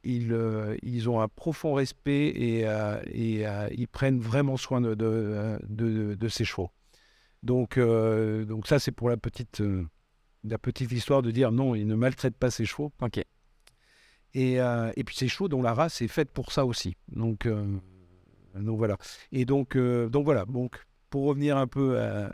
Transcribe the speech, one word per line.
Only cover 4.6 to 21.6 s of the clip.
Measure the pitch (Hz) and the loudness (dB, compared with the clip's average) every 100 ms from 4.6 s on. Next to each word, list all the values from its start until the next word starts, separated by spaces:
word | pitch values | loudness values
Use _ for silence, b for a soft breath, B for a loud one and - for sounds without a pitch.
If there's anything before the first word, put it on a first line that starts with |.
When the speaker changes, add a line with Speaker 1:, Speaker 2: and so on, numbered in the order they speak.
| - 127 | -2 0
Speaker 1:
de, | 120 107 | 0 0
de, | 113 | 0
euh, | 110 104 104 107 107 - | 0 0 -2 -2 -4 -6
de, | 107 117 110 107 101 | -2 0 0 0 -2
de | 113 | -2
ces | - | -2
chevaux. | 110 - 90 - b b b b b b | -2 -2 -6 -8 b b b b b b
Donc, | 117 123 120 - | 0 2 2 2
euh, | 120 113 110 110 110 110 107 | 4 6 4 4 2 0 -4
donc | 110 107 | -4 2
ça, | 143 | 2
c'est | - | 2
pour | - 117 | 0 0
la | 120 | 0
petite, | - - 120 - | -2 -8 -8 -2
euh, | 104 95 82 - _ _ _ _ | 0 0 -2 -8 _ _ _ _
la | 107 110 | -6 -6
petite | - - 127 | -4 -4 -4
histoire | 120 - 139 | -2 2 2
de | 120 | 4
dire | 113 131 | 2 2
non, | 117 135 117 | 2 2 0
ils | 104 | 0
ne | 110 | 2
maltraitent | 123 127 135 120 | 2 0 -2 0
pas | 127 | -2
ces | - 110 | 0 -4
chevaux. | - 147 - | -4 -8 -6
Speaker 2:
Ok. | 123 104 - _ _ _ _ b b b b b b | -6 -4 -6 _ _ _ _ b b b b b b
Speaker 1:
Et, | 131 131 127 | 0 2 2
euh, | 123 120 113 - | 2 2 -2 -4
et | |
puis | 123 - | -6 -2
ces | 131 | -2
chevaux | - 196 | 0 -2
dont | 139 | 0
la | 123 | 2
race | 117 165 - | 2 0 0
est | 117 | -2
faite | - 147 | 0 -2
pour | - 123 | -2 -4
ça | - 131 | 0 0
aussi. | 113 - - - | 0 -6 -8 -8
Donc, | - 113 110 117 | -4 -2 0 0
euh, | 107 101 98 95 92 90 - _ _ - 98 | 0 -2 -4 -6 -20 -20 -20 _ _ -16 -6
donc | 104 110 | -4 0
voilà. | 110 98 B B B | 0 0 B B B
Et | 135 123 | -2 2
donc, | 139 127 131 | 2 2 2
euh, | 123 120 117 | 2 2 2
donc | 131 147 | 2 4
voilà. | 135 101 | 2 2
Donc, | 127 123 - - _ _ | -2 -4 -6 -20 _ _
pour | 143 139 | -2 0
revenir | 143 147 | 2 2
un | 139 | 2